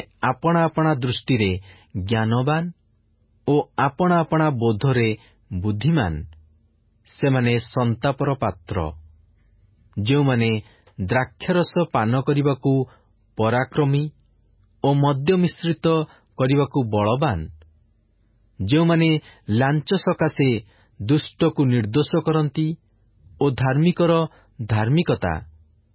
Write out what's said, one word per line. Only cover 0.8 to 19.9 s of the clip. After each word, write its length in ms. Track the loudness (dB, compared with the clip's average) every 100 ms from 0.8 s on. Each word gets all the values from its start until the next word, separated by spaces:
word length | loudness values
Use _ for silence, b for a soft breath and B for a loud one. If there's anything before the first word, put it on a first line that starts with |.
| 0 0
ଦୃଷ୍ଟିରେ 560 | -2 -4 -2 0 2 -2 b b b -10
ଜ୍ଞାନବାନ 600 | -2 0 0 0 0 -2 -4 -10 _ _ _ _ _ _ 0
ଓ 80 | 0 0 -2
ଆପଣା 380 | -2 0 2 2
ଆପଣା 260 | 2 0 0 0
ବୋଧରେ 520 | 0 0 0 2 0 -2 b b _
ବୁଦ୍ଧିମାନ, 640 | -6 -4 -2 0 0 0 -4 -10 -18 _ _ _ _ _ _ -20
ସେମାନେ 440 | -4 0 2 2 0 -2
ସନ୍ତାପର 640 | -2 -2 0 -2 -2 -2 -2
ପାତ୍ର। 380 | -4 -6 -8 -6 -6 -8 -18 -20 _ _ _ _ _ _ _ -6
ଯେଉଁମାନେ 540 | 0 2 2 2 0 -2 b b b -10
ଦ୍ରାକ୍ଷାରସ 720 | -4 -2 -2 -6 -2 0 0 -2 -2
ପାନ 200 | 0 0 0
କରିବାକୁ 520 | 0 0 0 0 0 0 -2 b b _ _ -2
ପରାକ୍ରମୀ 640 | 0 0 0 0 0 0 -4 -8 _ _ _ _ _ _ 0
ଓ 40 | 2
ମଦ୍ୟ 380 | 2 0 0 2
ମିଶ୍ରିତ 500 | 0 -2 -4 -2 0 0 -2 b _ -2
କରିବାକୁ 400 | 0 2 0 -2 -2
ବଳବାନ, 500 | 0 0 0 0 -2 -6 -14 -20 _ _ _ _ _ _ _ _ -10
ଯେଉଁମାନେ 480 | 0 2 4 2 2 0 B B -2
ଲାଞ୍ଚ 400 | 0 2 0 0